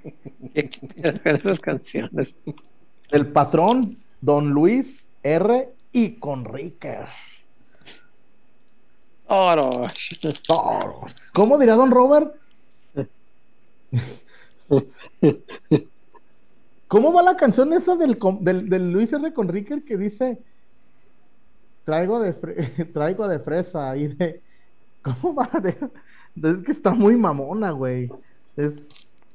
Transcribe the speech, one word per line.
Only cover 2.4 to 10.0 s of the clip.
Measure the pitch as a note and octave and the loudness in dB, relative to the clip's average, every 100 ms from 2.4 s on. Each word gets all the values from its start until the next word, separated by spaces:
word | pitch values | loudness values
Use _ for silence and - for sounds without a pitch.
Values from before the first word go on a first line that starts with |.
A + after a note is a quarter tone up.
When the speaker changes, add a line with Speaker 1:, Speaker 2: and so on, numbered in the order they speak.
| - - - - - - - | -14 -16 -18 -20 -20 -20 0
Speaker 2:
El | D3 D3 | 0 2
patrón, | D3 C#3+ D#3+ F#3 B3+ A3 - - - | 2 2 2 2 2 0 -6 -20 -6
don | C3 D3 D3 | 0 2 2
Luis | C#3+ E3+ B3 C4 - - - | 2 4 2 -2 -10 -20 -8
R | C#3 D#3+ G#3 B3 B3+ - - | 0 0 2 0 -2 -12 -4
y | A#3+ G#3+ - | 0 0 -2
con | C#3+ C3 | -8 -8
Ricker. | G#2+ C3+ E3 - C#3 G#2 G2+ - - - - - - - - - - - - - - - - - - - - - - | -8 -10 -12 -12 -14 -12 -14 -18 -20 -20 -20 -20 -20 -20 -20 -20 -20 -20 -20 -20 -20 -20 -20 -20 -20 -20 -20 -14 0
Speaker 1:
Oro. | G3 F#3 D#3+ C3+ B2 B2 - | 4 4 4 2 -2 -6 -8